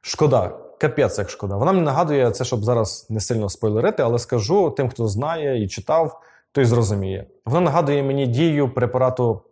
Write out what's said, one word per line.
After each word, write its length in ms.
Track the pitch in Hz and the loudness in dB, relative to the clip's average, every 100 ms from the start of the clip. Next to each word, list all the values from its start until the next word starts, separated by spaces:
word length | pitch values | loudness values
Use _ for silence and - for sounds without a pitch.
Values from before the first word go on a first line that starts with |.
Шкода. 560 | - - 151 127 90 - - - | -10 0 2 4 0 -8 -18 -4
Капець, 400 | 151 - 123 - | -2 2 0 0
як 120 | 98 | -6
шкода. 280 | - 98 98 | -8 -6 -2
Вона 140 | 143 | 2
мені 140 | 190 156 | 2 2
нагадує, 460 | 135 170 143 120 | 0 0 2 2
це 140 | - 123 | 0 -4
щоб 180 | 120 | -2
зараз 440 | 110 120 104 - - | 0 0 0 -4 -6
не 100 | 110 | -4
сильно 300 | - 113 101 | -2 -2 -2
спойлерити, 540 | - 110 107 165 - | -2 -2 0 0 0
але 160 | 123 120 | 0 0
скажу 500 | - 123 104 196 170 | -2 -4 0 2 2
тим, 200 | - 127 | 0 -4
хто 180 | - 113 | -2 -4
знає 560 | 101 147 165 143 123 | -2 -4 -4 -2 -2
і 40 | 98 | -4
читав, 540 | - - 160 160 - - _ _ | -6 0 0 0 -4 -20 _ _
той 140 | - 123 | 2 4
зрозуміє. 600 | 120 104 101 95 95 - _ - | 4 2 0 -2 -6 -10 _ -2
Вона 160 | 156 | 2
нагадує 420 | 175 151 147 143 | 2 2 2 2
мені 240 | 139 139 131 | 0 0 0
дію 460 | 120 165 147 135 | 2 2 2 0
препарату 680 | 120 120 127 127 127 123 104 _ | 0 0 2 0 2 -2 -2 _